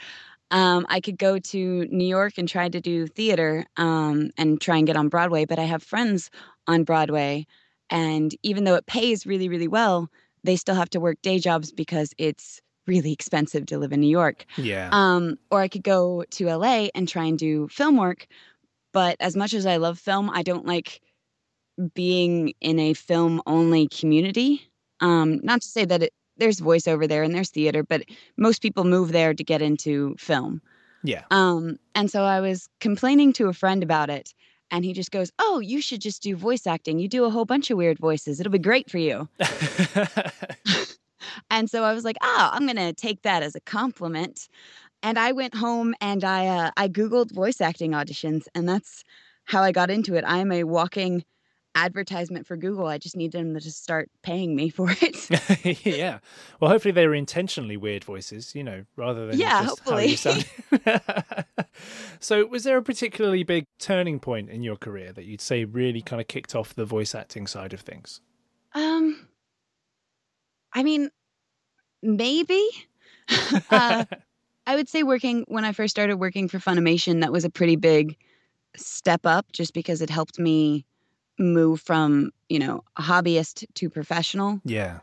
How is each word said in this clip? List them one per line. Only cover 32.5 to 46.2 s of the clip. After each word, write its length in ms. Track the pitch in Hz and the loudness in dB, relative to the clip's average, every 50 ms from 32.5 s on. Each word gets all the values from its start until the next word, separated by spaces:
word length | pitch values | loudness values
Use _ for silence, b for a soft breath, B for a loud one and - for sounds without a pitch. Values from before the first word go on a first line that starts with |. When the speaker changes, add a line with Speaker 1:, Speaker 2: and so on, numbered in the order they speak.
| 190 180 - - _ - | -2 -4 -6 -12 _ -6
Speaker 1:
complaining 540 | - 226 202 - - 254 285 285 294 277 247 | -2 -2 -2 0 2 4 6 6 6 6 6
to 160 | - 226 190 | 4 2 0
a 40 | 175 | 0
friend 300 | - - 190 190 196 175 | 2 0 2 2 2 0
about 280 | 156 160 156 147 143 | 0 0 0 0 -2
it, 220 | 143 135 - - - b b b b b b b | -4 -6 -8 -14 -20 b b b b b b b
and 140 | 180 175 175 | -4 -4 -2
he 80 | 185 185 | -4 -4
just 180 | 190 180 - | -6 -8 -6
goes, 220 | - 196 185 175 - - | -4 -4 -4 -4 -2 -2
"Oh, 180 | 415 440 381 277 | 0 0 0 0
you 220 | 208 185 247 294 | -2 -2 -4 -4
should 200 | 285 - 254 208 | -4 -4 -6 -6
just 220 | - 214 196 - - | -6 -6 -8 -6 -6
do 140 | 202 196 | -6 -4
voice 320 | 170 185 226 254 240 - 190 | -2 -2 -2 -2 0 0 -2
acting. 320 | 165 165 - 165 156 165 | -4 -4 -4 -4 -2 -2
You 80 | 180 202 | -2 -2
do 160 | 247 254 240 | 0 2 2
a 60 | 233 | 2
whole 160 | 214 233 226 | 2 0 0
bunch 220 | 208 254 285 277 - 240 | 0 0 0 0 0 0
of 60 | 185 | 2
weird 200 | 175 165 156 - | 2 2 2 2
voices. 400 | - 160 156 151 - 156 143 147 | 0 0 0 -2 -4 -6 -6 -6
It'll 140 | 185 208 196 | -2 0 0
be 80 | 190 | 2
great 280 | 156 190 240 269 - - | 4 4 2 2 2 -2
for 100 | - 175 | -4 -2
you." 300 | 160 151 120 104 156 - _ | -2 0 -2 -2 -6 -8 _
<laughs> 60 | - | -4
Speaker 2:
<laughs> 1600 | 180 - - - 160 143 - - 180 - - 196 208 - - 214 190 180 - - - - - - - 214 185 - - - - _ _ _ _ _ B B B B B - | -4 -4 -2 -2 -4 -2 0 0 0 0 2 0 -2 -2 -2 -4 -6 -6 -8 -12 -14 -14 -14 -8 -4 -2 -2 -2 -2 -6 -12 _ _ _ _ _ B B B B B -2
Speaker 1:
And 180 | 220 220 220 214 | 0 0 0 0
so 140 | - 226 220 | 0 0 0
I 80 | 214 220 | 0 0
was 120 | 226 226 | 0 -2
like, 120 | 226 226 - - | -6 -4 -2 0
"Ah, 280 | 247 - 294 190 - - | 0 4 4 4 4 2
I'm 120 | 247 285 | 0 0
gonna 260 | 269 240 214 180 170 165 | 0 0 0 -2 -4 -4
take 300 | - - 226 214 - - | -4 -6 -6 -6 -4 -2
that 200 | 214 185 170 147 | 0 0 0 0
as 120 | 151 156 | -4 -8
a 60 | - | -10
compliment." 880 | - - - 214 240 262 - - 175 165 165 156 175 151 - - - - B B B B B B B B B _ - | -12 -8 -4 -4 -2 -4 -4 -6 -8 -6 -4 -4 -6 -6 -8 -14 -20 -20 B B B B B B B B B _ -6
And 160 | 214 226 226 | -4 0 0
I 140 | 226 247 262 | 0 0 0
went 220 | 262 262 247 - | -2 -4 -6 -4
home 400 | 214 233 233 233 233 233 233 233 - | -4 -2 -2 0 0 0 -2 -2 -2
and 240 | 208 202 202 196 | -2 -2 -2 0